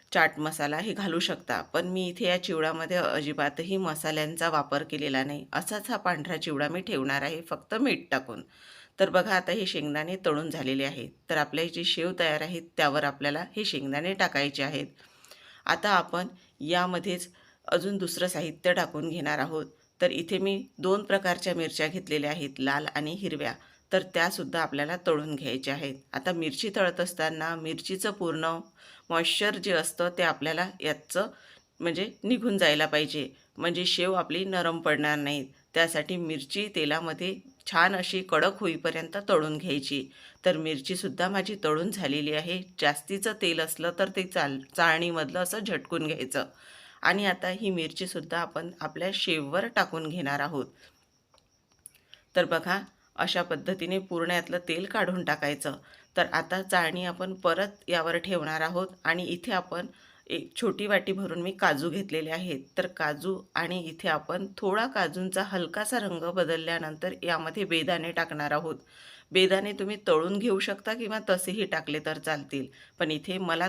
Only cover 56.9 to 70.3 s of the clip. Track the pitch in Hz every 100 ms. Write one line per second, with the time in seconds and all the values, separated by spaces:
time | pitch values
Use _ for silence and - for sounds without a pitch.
56.9 | 180 180 180 185 185 175 170 202 - -
57.9 | 170 160 170 190 175 151 156 160 180 190
58.9 | - 160 170 180 175 247 185 - 170 -
59.9 | - - - - 165 - - 226 196 208
60.9 | 196 190 185 180 170 180 190 185 143 165
61.9 | 180 190 156 156 165 185 135 - - 185
62.9 | - 151 147 185 190 - - 165 180 160
63.9 | 156 180 151 - 180 196 - 196 208 254
64.9 | 226 165 180 185 190 190 190 165 208 214
65.9 | 240 202 170 165 180 160 165 160 170 156
66.9 | 156 180 - 170 165 160 208 160 165 143
67.9 | 170 165 170 160 151 147 151 160 139 -
68.9 | - - - - 185 185 190 202 202 196
69.9 | 208 190 156 175